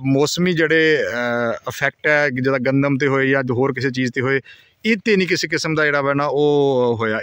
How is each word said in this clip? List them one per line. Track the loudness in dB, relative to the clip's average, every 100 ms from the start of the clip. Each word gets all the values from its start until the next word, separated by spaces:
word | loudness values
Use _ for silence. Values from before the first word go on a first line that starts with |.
| 0
ਮੌਸਮੀ | 2 0 0 0
ਜਿਹੜੇ, | 2 2 2 4 2
ਅ, | 0 -4 -2 -2 -4
ਇਫੈਕਟ | -6 -8 -6 -6 -4 0
ਹੈ | 0 0
ਕਿ | -2
ਜਿੱਦਾਂ | -2 0
ਗੰਦਮ | 0 0 2
'ਤੇ | 0 0
ਹੋਏ | 2 2
ਜਾਂ | 0 0
ਹੋਰ | 0 0
ਕਿਸੇ | 0 -4
ਚੀਜ਼ | -2 -4
'ਤੇ | -2
ਹੋਏ, | -2 -2 -4 -20 _ _
ਇਹ | -2 0
'ਤੇ | 2 2
ਨਹੀਂ | 2
ਕਿਸੇ | -2 -2
ਕਿਸਮ | -4 -2
ਦਾ | 0
ਜਿਹੜਾ | 0 0
ਵਾ | 0
ਨਾ | 0
ਉਹ | 0 0 2 4 2 2 0 0
ਹੋਇਆ। | -2 -2